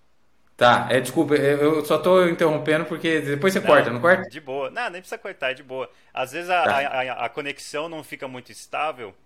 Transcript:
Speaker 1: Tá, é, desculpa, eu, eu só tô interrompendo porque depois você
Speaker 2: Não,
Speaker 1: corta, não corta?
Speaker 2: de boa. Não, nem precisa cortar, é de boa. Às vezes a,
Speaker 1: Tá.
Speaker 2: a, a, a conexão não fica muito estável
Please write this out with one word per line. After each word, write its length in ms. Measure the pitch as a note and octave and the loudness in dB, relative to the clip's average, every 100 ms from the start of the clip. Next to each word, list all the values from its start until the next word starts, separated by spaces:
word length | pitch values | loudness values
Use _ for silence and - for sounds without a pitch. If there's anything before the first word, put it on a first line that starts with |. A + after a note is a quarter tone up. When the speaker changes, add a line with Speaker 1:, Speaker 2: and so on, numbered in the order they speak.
| _ _ _ _ _ - | _ _ _ _ _ 4
Speaker 1:
Tá, 300 | B2 G#2+ - | 6 6 2
é, 100 | B2+ | 0
desculpa, 360 | B2+ E3 D3 D3 | 0 -2 2 2
eu, 400 | C#3 C#3+ D3 D#3 | 2 2 2 0
eu 80 | |
só 140 | D3 D#3 | 0 0
tô 280 | F3+ F#3 F3 | 4 4 4
interrompendo 580 | E3 E3 D3+ C#3+ D#3 | 2 0 0 0 0
porque 360 | E3 D#3+ E3 D#3 | -2 -4 -2 -2
depois 320 | C#3 C#3+ F#3+ | -2 0 0
você 80 | G3 | 2
Speaker 2:
Não, 60 | - | 4
Speaker 1:
corta, 240 | C#3+ A#2 | 4 4
não 100 | A#2+ | 0
corta? 280 | E3 F#3 F#3 | 4 4 0
Speaker 2:
de 120 | D#3 | -14
boa. 280 | B2+ C#3 C3 | -10 -8 -6
Não, 220 | A3 A#3+ | -6 -8
nem 100 | F3 | -10
precisa 160 | - A#3 | -14 -14
cortar, 360 | G#3 - C3 | -14 -6 -6
é 20 | |
de 80 | C3 | -6
boa. 260 | C3+ C3 A#2+ _ _ | -10 -10 -10 _ _
Às 200 | - B2+ | -8 -8
vezes 180 | D3+ F3 | -8 -2
a, 140 | F3+ | 0
Speaker 1:
Tá. 60 | D#3 C#3 | 2 0
Speaker 2:
a, 220 | C#3 C3 | -2 -4
a, 260 | B2+ A#2 A#2+ | -6 -6 -8
a 20 | |
conexão 600 | - C#3+ C#3+ - D3 E3 | -8 -10 -12 -10 -10 -10
não 140 | D#3+ | -12
fica 240 | C#3+ C#3+ C3+ | -14 -14 -14
muito 240 | B2+ A#2+ | -14 -18
estável 640 | A2 - C#3 D3+ C3 G#2 - | -20 -12 -8 -6 -8 -16 -18